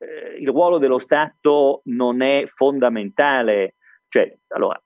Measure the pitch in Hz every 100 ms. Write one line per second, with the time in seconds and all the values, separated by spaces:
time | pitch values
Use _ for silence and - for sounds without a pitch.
0 | 156 151 - - 131 135 175 175 135 127
1 | 131 147 120 - 147 147 139 139 - 120
2 | 123 123 131 139 - - 139 139 123 113
3 | 101 - 143 135 117 104 92 - _ _
4 | _ 120 - - _ - 95 -